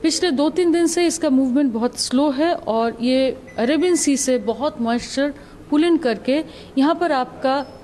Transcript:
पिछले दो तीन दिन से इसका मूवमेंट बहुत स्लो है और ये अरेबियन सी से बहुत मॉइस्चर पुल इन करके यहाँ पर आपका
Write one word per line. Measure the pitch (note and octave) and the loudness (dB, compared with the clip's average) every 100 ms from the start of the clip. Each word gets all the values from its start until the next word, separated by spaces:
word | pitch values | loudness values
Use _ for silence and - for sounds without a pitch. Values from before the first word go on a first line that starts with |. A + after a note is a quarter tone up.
पिछले | D#4+ D#4 F4+ | 0 0 -2
दो | C4+ D4+ | 2 0
तीन | D#4 F4 | 2 2
दिन | E4 E4+ | 2 2
से | E4 E4+ | 2 0
इसका | E4 D#4 | 0 2
मूवमेंट | C4 C4+ B3 C#4+ | 2 2 2 0
बहुत | A3+ A#3+ - | 0 -2 -4
स्लो | - B3 D4 | -2 2 2
है | C4 D#4+ | 2 0
और | F4 - A3+ A#3 A3+ | 0 -2 0 0 -2
ये | A#3+ C4 C4 - - - | 0 2 2 -2 -12 -4
अरेबियन | A#3 D#4 F4+ E4+ | 0 2 2 2
सी | - C4+ | 2 0
से | - B3+ | 0 0
बहुत | G#3 G#3+ C#4+ - | -2 -4 -4 -2
मॉइस्चर | A3+ A#3 - - C#4+ C#4 - - - | -2 -2 -2 -2 -2 -4 -18 -20 -2
पुल | D4 | 2
इन | E4+ E4 | 4 2
करके | C4 G#3+ - C#4 D#4 - - - | 2 -2 0 0 -2 -12 -8 0
यहाँ | C#4 E4 | 2 2
पर | F4 | 0
आपका | C#4 B3+ - C4 C#4 C4 - | 0 -2 -4 -2 -2 -4 -14